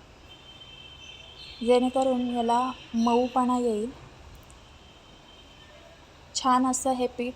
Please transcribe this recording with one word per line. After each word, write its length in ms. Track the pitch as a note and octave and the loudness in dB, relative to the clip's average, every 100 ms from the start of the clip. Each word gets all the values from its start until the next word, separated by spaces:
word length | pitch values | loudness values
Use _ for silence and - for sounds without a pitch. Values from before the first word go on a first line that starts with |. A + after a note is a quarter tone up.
| - - - - - - - - - - - - - - - - A#3 | -20 -20 -20 -20 -20 -20 -20 -20 -20 -20 -20 -20 -20 -18 -18 -4 4
जेणेकरून 720 | B3 B3+ C4 C4 B3 B3 A#3+ | 4 4 2 2 2 0 0
याला 360 | A#3 A#3+ B3+ B3 - | 2 2 0 -6 -6
मऊपणा 640 | A3+ A#3 A#3+ B3 C4 B3 B3 | 0 4 4 2 2 2 2
येईल. 320 | A#3+ G#3+ A#3 - - - - - - - - - - - - - - - - - - - - - - - - | 0 0 -4 -8 -18 -20 -20 -20 -20 -20 -20 -20 -20 -20 -20 -20 -20 -20 -20 -20 -20 -20 -20 -20 -20 -20 -12
छान 320 | - C4 B3+ C4 | -4 2 4 4
असं 240 | B3+ C4+ | 0 -2
हे 160 | B3+ B3 | 0 -2
पीठ 280 | B3 A#3+ | -2 -8